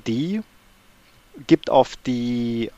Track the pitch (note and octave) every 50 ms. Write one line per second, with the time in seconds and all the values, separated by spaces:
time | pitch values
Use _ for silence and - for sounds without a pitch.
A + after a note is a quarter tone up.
0 | - A#2+ A2+ A#2+ D3 F3 G3 A3 G#3+ _ _ _ _ _ _ _ _ _ _ _
1 | _ _ _ - _ _ - - C3 - D#3+ - - - - C3+ B2+ - - -
2 | - C3 B2+ A#2+ A#2+ A#2+ A#2+ A#2+ A#2+ A#2 A#2 A#2 A2+ G#2 -